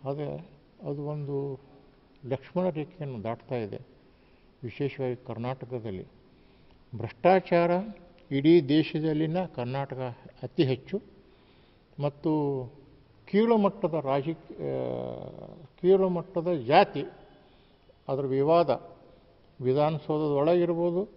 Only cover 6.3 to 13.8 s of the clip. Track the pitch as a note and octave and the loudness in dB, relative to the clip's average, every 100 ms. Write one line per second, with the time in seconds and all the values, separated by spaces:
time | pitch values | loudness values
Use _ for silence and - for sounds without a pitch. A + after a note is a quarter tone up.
6.3 | - - _ - - - A2+ A2 - F3 | -20 -20 _ -20 -20 -16 -10 -8 0 4
7.3 | F#3+ F#3 E3+ E3+ F3 G#3+ G#3 - - _ | 4 4 2 4 2 -2 -12 -20 -20 _
8.3 | C#3 D3 F3 C3+ D3+ D#3 D#3 D#3+ D3+ D#3 | 2 8 6 6 2 2 -2 -2 0 0
9.3 | E3+ F#3 - A#2+ C3+ C#3 B2+ B2+ A#2+ - | -2 -4 -6 -4 -4 -6 -6 -8 -10 -20
10.3 | - C3 - C3+ B2+ - G3+ - - - | -14 -8 0 2 2 -4 -8 -8 -20 -20
11.3 | _ _ - _ _ _ - C#3+ C#3+ E3 | _ _ -20 _ _ _ -6 -6 -2 -2
12.3 | D#3 C#3+ C3+ B2 - - - _ - - | 0 0 -4 -8 -14 -20 -20 _ -20 0
13.3 | G3 A3+ A3+ G3 - | 2 4 4 2 0